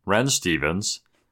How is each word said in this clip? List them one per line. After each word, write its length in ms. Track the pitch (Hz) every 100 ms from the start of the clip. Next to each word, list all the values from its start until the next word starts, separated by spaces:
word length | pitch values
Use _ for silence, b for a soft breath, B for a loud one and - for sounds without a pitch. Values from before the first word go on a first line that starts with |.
| -
Ren 220 | 104 135
Stevens. 720 | - 92 78 76 90 104 - _ _ _